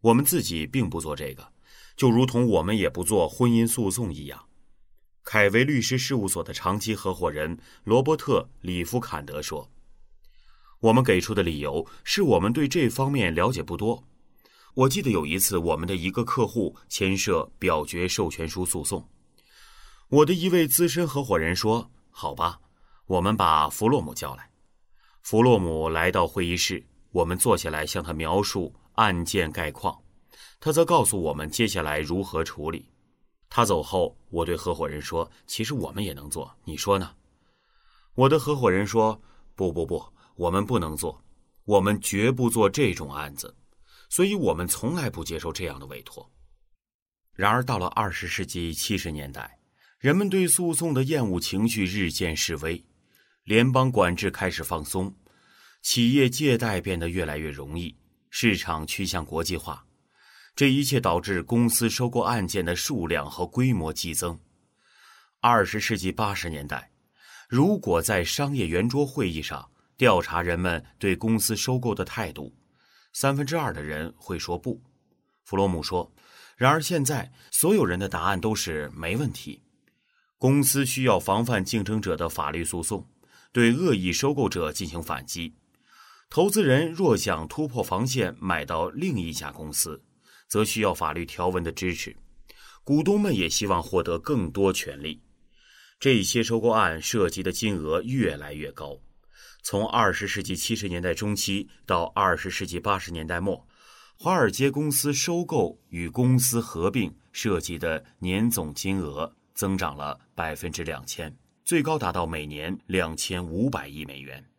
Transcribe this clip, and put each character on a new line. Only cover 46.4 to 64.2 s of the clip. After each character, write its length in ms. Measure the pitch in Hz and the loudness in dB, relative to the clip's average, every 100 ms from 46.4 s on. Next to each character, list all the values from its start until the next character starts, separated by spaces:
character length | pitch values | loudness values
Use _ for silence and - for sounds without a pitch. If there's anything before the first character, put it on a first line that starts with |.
| - _ _ _ _ _ _ _ _ | -20 _ _ _ _ _ _ _ _
然 160 | - 101 | 0 2
而 120 | 117 | 2
到 140 | 123 110 | 0 -2
了 120 | 90 | -2
二 220 | - 104 | 0 -2
十 160 | 82 90 | -2 -6
世 200 | - 92 | -6 -6
纪 260 | 90 85 | -4 -6
七 240 | 78 - 98 | -4 -2 -2
十 140 | 87 | -4
年 200 | 76 71 | -8 -8
代， 280 | 67 55 _ _ _ _ _ | -12 -14 _ _ _ _ _
人 180 | 131 175 | 2 2
们 140 | 202 | 2
对 160 | 190 180 | 2 2
诉 260 | - 175 | 2 2
讼 220 | 165 170 | 0 0
的 100 | 131 | 0
厌 240 | 131 156 113 | 2 0 0
恶 100 | 90 | -2
情 300 | - 95 113 | -2 0 0
绪 160 | 110 | 2
日 260 | 95 101 90 | -2 0 -2
渐 240 | - 90 | -2 -4
式 200 | 78 - 80 | -2 -2 -4
微， 240 | 78 85 _ _ _ _ _ _ | -4 -6 _ _ _ _ _ _
联 280 | - 107 123 | 0 4 4
邦 200 | 127 131 | 4 2
管 240 | 123 90 | 4 2
制 160 | 87 98 | 2 -2
开 180 | - 95 | -2 -4
始 140 | 87 | -4
放 220 | 80 85 | -4 -4
松， 280 | 73 95 95 - _ _ _ _ - _ | -4 -4 -4 -8 _ _ _ _ -20 _
企 300 | - 123 117 | -4 2 4
业 180 | 139 131 | 6 4
借 260 | 127 147 117 | 2 2 2
贷 240 | 117 95 | 2 -2
变 160 | 92 90 | -2 -2
得 120 | 85 | -2
越 160 | 90 | -2
来 120 | 80 76 | -4 -4
越 140 | 78 | -6
容 260 | 71 69 82 | -8 -8 -8
易， 200 | 85 - _ _ _ | -8 -12 _ _ _
市 260 | - 117 92 | 0 2 2
场 300 | - 80 78 | -2 -4 -4
趋 180 | - | -4
向 200 | 95 90 | -4 -4
国 180 | 73 80 | -4 -4
际 140 | 82 85 | -4 -4
化。 280 | 78 71 _ _ _ _ _ - - - | -6 -12 _ _ _ _ _ -20 -20 0
这 140 | 139 | 2
一 120 | 135 | 2
切 180 | 139 135 | 2 2
导 200 | 98 87 | 2 0
致 220 | 87 92 | 0 -4
公 260 | - 117 120 | 0 2 2
司 200 | 113 117 | 2 0
收 220 | - 123 | 0 -2
购 100 | 120 | 0
案 260 | 95 117 90 | 0 0 -2
件 160 | 101 | -2
的 120 | 85 | -2
数 320 | 87 - 127 85 | -2 -2 -4 -2
量 240 | 82 71 | -2 -2
和 160 | - 87 | -6 -4
规 260 | - 127 | 0 2
模 200 | 107 80 | 2 -2
激 200 | 76 87 | -4 -4
增。 260 | 78 | -4